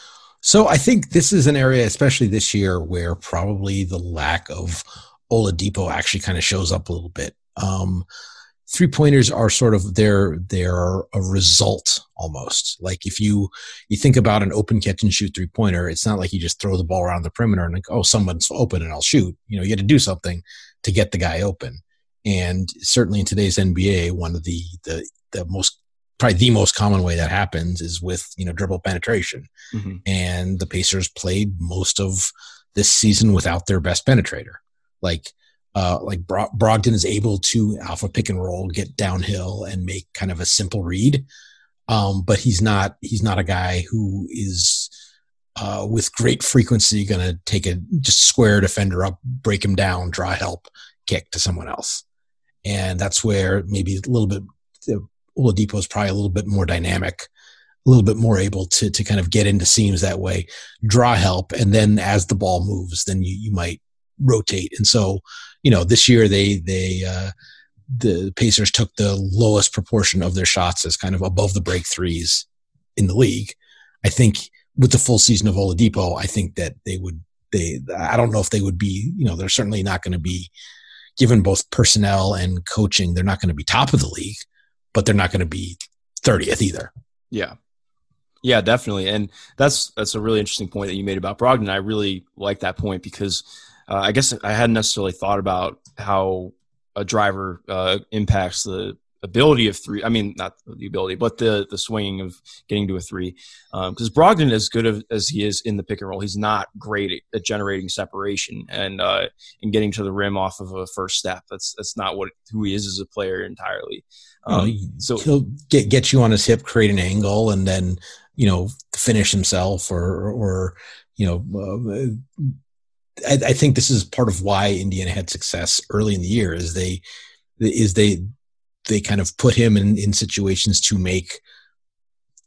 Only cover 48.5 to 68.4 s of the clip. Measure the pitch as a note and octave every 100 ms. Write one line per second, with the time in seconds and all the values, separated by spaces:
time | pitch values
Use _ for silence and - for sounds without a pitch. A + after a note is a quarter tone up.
48.5 | G#2 F#2+ - G2 F2+ F#2+ F#2 B2+ B2+ A2
49.5 | G2+ G2+ F#2+ F#2+ F2+ F2+ - F#2 - -
50.5 | F2 - - - _ - A2+ - F2 G2
51.5 | E2+ D#2 - - - - _ _ _ _
52.5 | _ G2+ G2+ F#2 F2+ G2 - A2+ G2 F#2+
53.5 | G2 F#2+ G2+ F#2 F#2+ A#2+ B2 G2+ G2+ G2
54.5 | _ _ _ - G#2 G2+ _ _ - B2+
55.5 | F#2+ G#2 G#2+ - G#2 G2+ G2+ G2+ F#2 G2+
56.5 | G2 F2 E2+ F2+ F2+ - - - _ _
57.5 | _ _ _ C3 B2+ G2+ A2 A#2 G#2 G2+
58.5 | F#2+ F2+ - G#2 - G#2 G2+ F2 G#2 G2
59.5 | G2+ F2 - G#2 F#2 F#2+ F#2 F2+ F#2 E2+
60.5 | - - - A2 A2+ A#2+ A2 F#2+ F#2 -
61.5 | - G#2 G#2+ G#2 G#2 F#2 G2+ F2+ G2 G2
62.5 | F2+ F#2+ G2 F2+ E2 - F#2+ F#2 F#2+ A2
63.5 | F#2+ F2 E2+ _ _ _ - C3+ A2+ -
64.5 | F#2+ F#2 - G#2 A#2 G2 G2 - - -
65.5 | _ D3 G2+ F2 A2+ - A#2 G#2+ G2+ G2+
66.5 | G2 E2 F#2 F#2 F#2 F#2 F#2 F#2+ - -
67.5 | - _ _ - B2 A#2 F2 G2 -